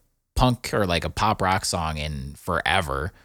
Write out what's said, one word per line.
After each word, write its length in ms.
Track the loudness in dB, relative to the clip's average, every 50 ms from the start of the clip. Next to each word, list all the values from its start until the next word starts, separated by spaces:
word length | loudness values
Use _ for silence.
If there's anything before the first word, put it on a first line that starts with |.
| _ _ _ _ _ _ _
punk 380 | 2 4 4 4 0 -4 -2 0
or, 120 | 0 2
like, 180 | 2 2 0 0
a 60 | -2
pop 300 | -2 0 2 2 2 2
rock 220 | 2 2 2 0 0
song 340 | -2 -2 -2 -2 -2 -4 -4
in 360 | -4 -4 -6 -6 -8 -10 -12
forever. 760 | -10 -6 -4 -4 0 0 2 2 2 0 0 -2 -2 -4 -4 -6 -12